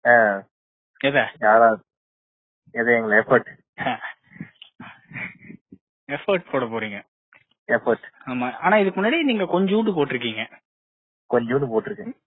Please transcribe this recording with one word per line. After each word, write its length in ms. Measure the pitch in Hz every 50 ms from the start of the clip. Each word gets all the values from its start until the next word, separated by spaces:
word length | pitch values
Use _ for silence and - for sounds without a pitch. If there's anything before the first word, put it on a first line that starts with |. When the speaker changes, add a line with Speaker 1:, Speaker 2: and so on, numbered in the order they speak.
| -
Speaker 1:
ஆ. 380 | 120 120 117 110 107 101 98 98 _ _ _ _ _ _ _ _ _ _ _
Speaker 2:
எதை? 240 | - 139 139 139 110 - - -
Speaker 1:
யாராவது 420 | - 107 110 113 117 113 110 101 _ _ _ _ _ _ _ _ _ _ _ _ _ _ _ _ _ _
எதை? 240 | - 120 113 120 120
எங்களை 220 | 117 113 110 104
எஃபர்ட். 400 | 107 - - 127 120 - - - _ _ _ _ - - 135 117 - - - - _ _ _ - - - - _ _ - _ _ _ - - - _ _ _ - - - - - _ - - - - _ _ - _ _ _ _ _ _ -
Speaker 2:
எஃபர்ட் 400 | 139 - - - 196 175 - -
போட 140 | - 135 123
போறீங்க. 380 | 113 113 113 110 107 104 98 - _ _ _ _ _ _ _ _ _ _ _ _
Speaker 1:
எஃபர்ட். 440 | - 120 123 - 123 113 - - - _ _ -
Speaker 2:
ஆமா, 300 | - 127 123 123 127 120
ஆனா 220 | - - 180 208
இதுக்கு 240 | 214 196 190 185 190
முன்னாடி 200 | 196 220 302 339
நீங்க 220 | 320 277 233 208 190
கொஞ்சூண்டு 220 | - - 180 196
போட்டிருக்கீங்க. 840 | 185 196 220 220 214 190 160 143 135 131 123 117 117 110 110 113 - - _ _ _ _ _ _ _ _ _ _ _ _ _ _ _ 120
Speaker 1:
கொஞ்சூண்டு 380 | 120 117 117 127 139 139 123
போட்டிருக்கேன். 440 | 113 110 104 - 104 101 - 226 269 _ _